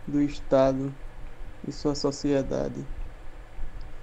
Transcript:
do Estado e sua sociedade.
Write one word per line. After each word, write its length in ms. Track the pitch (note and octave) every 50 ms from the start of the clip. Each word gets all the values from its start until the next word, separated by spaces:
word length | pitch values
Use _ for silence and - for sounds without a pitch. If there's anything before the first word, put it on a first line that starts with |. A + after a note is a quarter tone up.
| -
do 140 | D3+ C#3+ D3
Estado 760 | C#3+ C#3 C#3+ - - - C#3+ C3+ C3+ C3+ C3+ C3 C3+ C#3 C#3 - - - - - - - - - - - - - -
e 60 | D3
sua 220 | C3+ - - D3 C#3
sociedade. 920 | - - C#3 C#3 - - C#3+ C#3+ C3+ C3+ C3+ C#3 - C#3 C3+ B2+ C3+ C#3 - - - - - - - - - - - - - - - - - - - - - - -